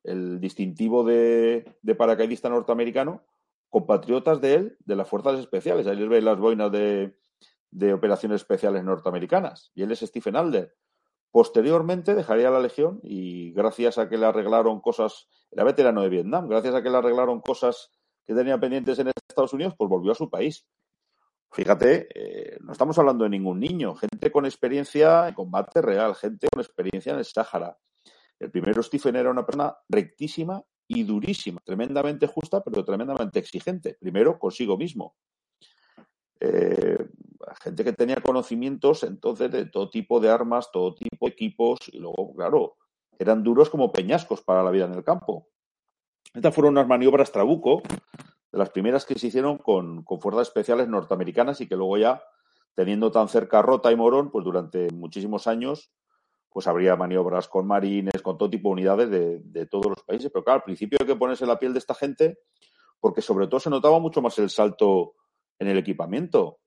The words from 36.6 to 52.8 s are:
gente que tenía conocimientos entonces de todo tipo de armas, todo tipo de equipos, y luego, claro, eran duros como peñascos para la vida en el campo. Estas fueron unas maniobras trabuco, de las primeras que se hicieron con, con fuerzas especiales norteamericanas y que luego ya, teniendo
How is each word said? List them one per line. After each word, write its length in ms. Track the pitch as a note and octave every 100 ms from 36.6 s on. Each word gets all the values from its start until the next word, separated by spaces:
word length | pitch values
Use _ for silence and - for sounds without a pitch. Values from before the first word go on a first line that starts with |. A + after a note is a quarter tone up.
| G1+ G1+ G1+ G1+ - - - - G1+ -
gente 200 | - F3
que 100 | A3
tenía 240 | G#3+ A#3+ C4
conocimientos 840 | - B2+ B2 A#2 C3 C3+ C#3 D#3
entonces 480 | A#2 F#2+ A2+ A2+ -
de 160 | - -
todo 240 | G2 G2
tipo 300 | A2+ F#2+ A#2
de 100 | A2
armas, 400 | A#2 A#2 A#2+ B2
todo 220 | - F2+
tipo 320 | F2+ A#2 - B2
de 60 |
equipos, 460 | - A2 - A#2 B2+ -
y 80 | -
luego, 360 | E2+ E2+ G2+ C2+
claro, 400 | F2 D3 - - _ _ _ -
eran 240 | F2+ A2
duros 280 | G#2+ A#2 D3+
como 200 | D#3 A#2
peñascos 520 | G2 F#2 D#3+ - G#2+
para 200 | - F#2
la 80 | F#2
vida 140 | F#2+
en 80 | F2+
el 80 | F2+
campo. 460 | F#2 F3+ - E2+ - _ _ _ _ _ _ _ _
Estas 200 | A#2+ D#3
fueron 200 | D#3+ D3
unas 120 | C#3 B2+
maniobras 460 | B2+ B2+ C#3 C3+
trabuco, 500 | G#2+ G#2+ E3 B2 D#3+ - - - - - _ _
de 60 | -
las 120 | G2
primeras 340 | - G#2 C3+
que 140 | - C3+
se 80 | A#2+
hicieron 320 | B2+ C#3 C#3+
con, 460 | - F#2+ F2 E2
con 160 | E2 F2+
fuerzas 280 | G2+ G#2+ A#2
especiales 400 | - G#2+ A#2+ A#2+
norteamericanas 720 | G#2+ E2+ F#2 F2+ G2+ B2 C#3+
y 80 | B2+
que 80 | F#2+
luego 220 | F#2+ G2+
ya, 240 | G#2+ - - _ _ _ _
teniendo 360 | -